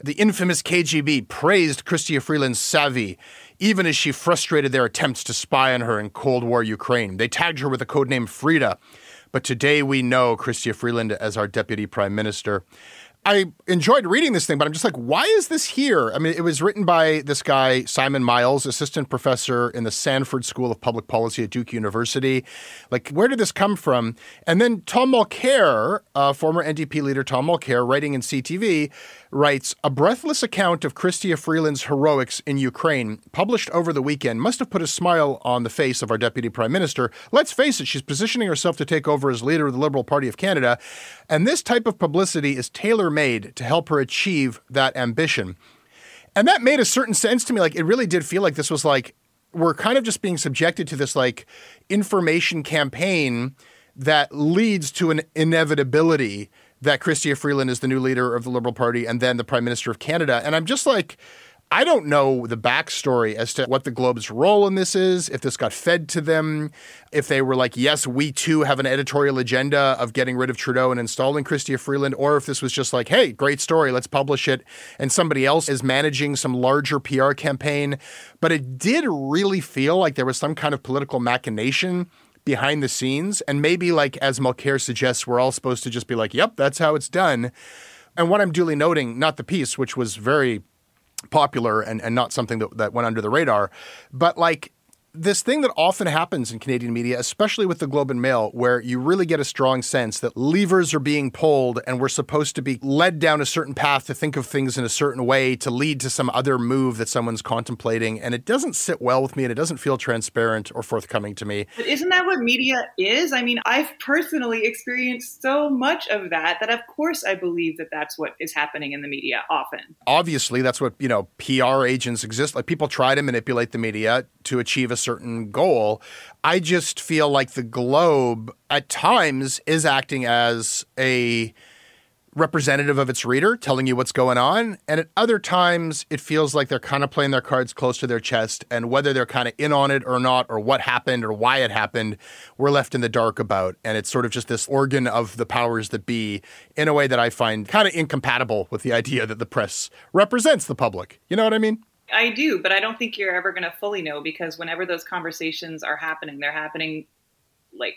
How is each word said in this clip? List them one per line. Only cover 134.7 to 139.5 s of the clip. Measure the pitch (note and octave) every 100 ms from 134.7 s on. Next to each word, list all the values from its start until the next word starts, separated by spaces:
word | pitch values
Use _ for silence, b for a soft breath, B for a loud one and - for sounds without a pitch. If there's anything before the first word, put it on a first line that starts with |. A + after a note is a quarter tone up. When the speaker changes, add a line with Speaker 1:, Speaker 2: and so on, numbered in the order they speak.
| F#3+ -
Speaker 1:
And | D#3
at | D#3 -
other | A#3 G#3+
times, | - F3+ F3 E3+ E3 D3 -
it | D3
feels | - D#3 D3+
like | C#3+ C3+
they're | C3+
kind | - C#3 C#3
of |
playing | - C#3
their | C3
cards | - B2+ B2
close | - B2+ B2
to | B2
their | A#2
chest. | - A#2 A2+ - -
And | A#2+ A#2
whether | C3+ C#3+
they're | C3 A#2+
kind | C3
of | A#2+